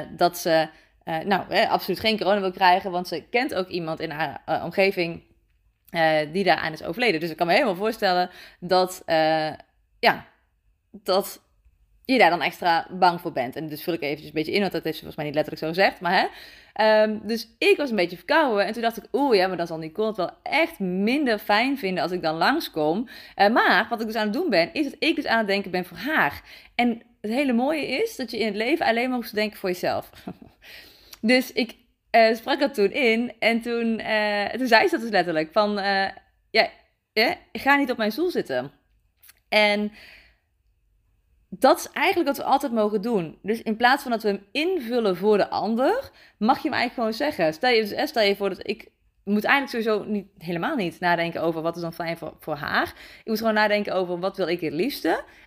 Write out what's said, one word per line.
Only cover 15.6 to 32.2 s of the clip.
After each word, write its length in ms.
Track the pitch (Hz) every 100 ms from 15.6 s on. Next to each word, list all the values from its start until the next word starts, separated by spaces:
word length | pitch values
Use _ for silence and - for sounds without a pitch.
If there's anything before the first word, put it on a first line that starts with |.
| 160
zo 160 | 170
gezegd. 200 | 180 -
Maar 120 | 175
hè, 140 | 190 359 - - - -
ehm, 440 | - 220 214 214 214
dus 320 | 202 226 - _
ik 200 | 370 370
was 120 | 285
een 60 | 214
beetje 220 | 175 175
verkouden. 480 | - 302 285 202 190
En 80 |
toen 80 | 226
dacht 160 | 226 220
ik: 60 | -
"Oeh, 240 | 247 285 202
ja, 120 | 185
maar 100 | 175
dan 100 | 170
zal 100 | 160
Nicole 300 | 160 - 220
het 100 | 190
wel 140 | 170 -
echt 360 | - 277 339 -
minder 580 | 185 185 208 277 262 208
fijn 400 | - 208 262 269
vinden 260 | 190 180
als 80 | 156
ik 100 | 180
dan 140 | 160 160
langskom." 720 | 190 302 - 160 151 185 262 - - -
Eh, 140 | 202
maar 380 | 269 427 190 226
wat 120 | 226
ik 60 | 220
dus 80 | 220
aan 80 |
het 100 | 214
doen 160 | 226 359
ben, 240 | 185 165
is 100 | 262
dat 120 | 277 -
ik 160 | 294 302
dus 100 | -
aan 120 | 226
het 100 | 202
denken 240 | 196 196
ben 140 | 180 180
voor 120 | 170
haar. 440 | 247 302 147 - - - - -
En 260 | 240 233 _ _
het 100 | 214
hele 220 | 240 285
mooie 340 | 233 262 311 -
is 280 | 269 453 -
dat 160 | 240
je 60 | -
in 80 | 220
het 100 | 202
leven 300 | 233 240 -
alleen 220 | 226 254
maar 100 | 247
hoeft 120 | 226
te 60 | -
denken 240 | 214 -
voor 100 | 190
jezelf. 400 | 180 160 101 -
<laughs> 140 | - - - - _ - - - - _ -
Dus 320 | 214 254 254
ik, 220 | - 247 - _ _ _
eh, 260 | 233